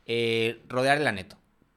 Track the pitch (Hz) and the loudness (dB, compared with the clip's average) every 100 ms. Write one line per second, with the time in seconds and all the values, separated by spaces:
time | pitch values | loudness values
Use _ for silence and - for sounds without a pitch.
0 | - 117 117 113 113 117 - 123 135 143 | -4 -2 0 2 0 -2 -6 -2 2 2
1 | 139 101 90 - _ _ _ | 0 -2 -8 -18 _ _ _